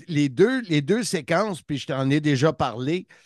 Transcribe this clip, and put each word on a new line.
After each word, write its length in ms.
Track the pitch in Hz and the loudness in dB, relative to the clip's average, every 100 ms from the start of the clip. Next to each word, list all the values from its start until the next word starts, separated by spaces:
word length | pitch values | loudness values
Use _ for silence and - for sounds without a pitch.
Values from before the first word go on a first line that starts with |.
| - | -4
les 200 | 151 143 | 0 0
deux, 320 | 120 208 262 | 4 2 2
les 200 | 214 151 | 0 -2
deux 200 | 139 214 | 0 -2
séquences, 600 | 208 175 135 170 214 165 | 0 -4 -2 -2 -2 -6
puis 140 | - 143 | -8 -8
je 80 | - | -4
t'en 220 | 135 135 | -2 0
ai 100 | 147 | 2
déjà 320 | 147 135 156 | 2 2 2
parlé. 540 | - 139 110 127 180 - - | 2 -4 -4 -4 -4 -8 -20